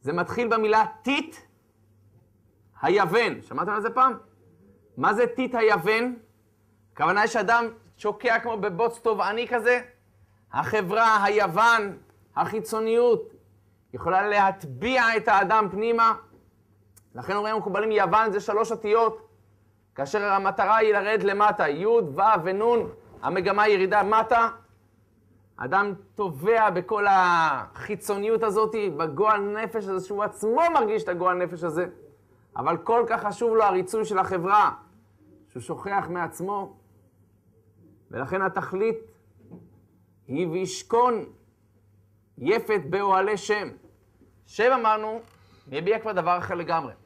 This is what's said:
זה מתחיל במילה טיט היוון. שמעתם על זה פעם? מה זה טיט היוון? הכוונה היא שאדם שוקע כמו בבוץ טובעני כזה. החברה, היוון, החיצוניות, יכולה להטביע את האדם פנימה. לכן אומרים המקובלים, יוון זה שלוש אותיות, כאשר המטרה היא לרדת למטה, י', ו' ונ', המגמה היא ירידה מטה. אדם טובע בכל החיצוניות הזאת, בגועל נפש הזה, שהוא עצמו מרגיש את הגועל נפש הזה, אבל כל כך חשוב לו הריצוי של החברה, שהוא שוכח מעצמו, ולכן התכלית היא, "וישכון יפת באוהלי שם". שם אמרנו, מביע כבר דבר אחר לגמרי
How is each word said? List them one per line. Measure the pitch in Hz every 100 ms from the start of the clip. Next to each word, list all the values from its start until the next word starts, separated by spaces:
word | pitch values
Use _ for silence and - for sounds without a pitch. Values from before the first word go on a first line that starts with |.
זה | 127
מתחיל | 175 175 - 240
במילה | 226 214 220 220 -
טיט | 247 285 - - - _ _ _ _ _ _ _ _ _ _ _ _ _
היוון. | 143 196 185 208 220 127
שמעתם | - 127 175
על | 208
זה | 214
פעם? | 233 262 214 - _ _ _ _ _ _ -
מה | 160
זה | 208 240
טיט | 240 254 240
היוון? | 220 202 160 220 247 240 _ _ _ _ _ _ _
הכוונה | - 156 196
היא | 214
שאדם | 226 202 233 226 220 _ _
שוקע | 208 202 240 226
כמו | 233 220
בבוץ | 202 175 233 233
טובעני | 233 208 185 214 240
כזה. | 240 220 247 247 _ _ _ _ _ _
החברה, | 131 156 214 185 214 226 214
היוון, | 202 208 196 165 233 226 202 156 _ _ _ -
החיצוניות, | 170 214 - 220 220 233 240 226 - - _ _ _ _ _
יכולה | - 170 185 202
להטביע | 208 196 190 151 127 220 254 233 220
את | 220
האדם | 202 190 220 208
פנימה. | 190 226 233 226 220 - - _ _ _ _ _ _ _ 120
לכן | 123 202
אומרים | 208 220
המקובלים, | 214 190 220
יוון | 208 190 208 220
זה | 202
שלוש | 202 208 220
אותיות, | 226 208 220 226 220 - _ _ _ _ _ _ -
כאשר | 139 214
המטרה | 202 196 196 196 196 220
היא | 220
לרדת | 202 202 220
למטה, | 196 202 214 - 156
י', | 147 202
ו' | 233 175 139 202 208
ונ', | 165 190 226 233 - - - -
המגמה | 123 185 185 202
היא | 214
ירידה | 196 190 208
מטה. | 196 220 220 233 226 - _ _ _ _ _ _ _ _ _ -
אדם | 127 185 202 185 - -
טובע | 196 135 180 226 214
בכל | 180 180 214 202
החיצוניות | 196 180 175 160 135 104 - - 208 - 202 208 226
הזאת, | 220 202 214 220 202 147
בגועל | 160 143 214 208
נפש | 202 214 220 226 190
הזה, | 185 185
שהוא | 202
עצמו | 208 - 208 247 339
מרגיש | 320 220 214
את | -
הגועל | 175 180 180
נפש | 180 170
הזה, | 170 156 185 - - _ _ _ _ -
אבל | 135 165
כל | - 233 226
כך | 226 208
חשוב | 190 233 220
לו |
הריצוי | 208 185 185 220 208
של | 190
החברה, | 185 185 175 208 180 - - _ _ _ _ - _
שהוא | 127
שוכח | 117 156 196 202 165
מעצמו, | 175 160 - 185 202 190 - _ _ _ _ _ _ _ _ _ _ - _ _
ולכן | 113 131 185
התכלית | 190 185 - 185 226 226 - _ _ _ - - - _ _ _ _ _ -
היא, | 135 180
"וישכון | 175 185 - - 226 - - - - _ _ _ _ _ _ _ _ _ -
יפת | 131 226 226 214 143
באוהלי | 185 202 190 196 214
שם". | - 208 165 - - _ _ _ _ _ _
שם | - 233
אמרנו, | 262 226 214 214 226 - _ _ _ -
מביע | 135 170 220
כבר | 220
דבר | 190 165 180
אחר | 175 175
לגמרי | 160 165 135 -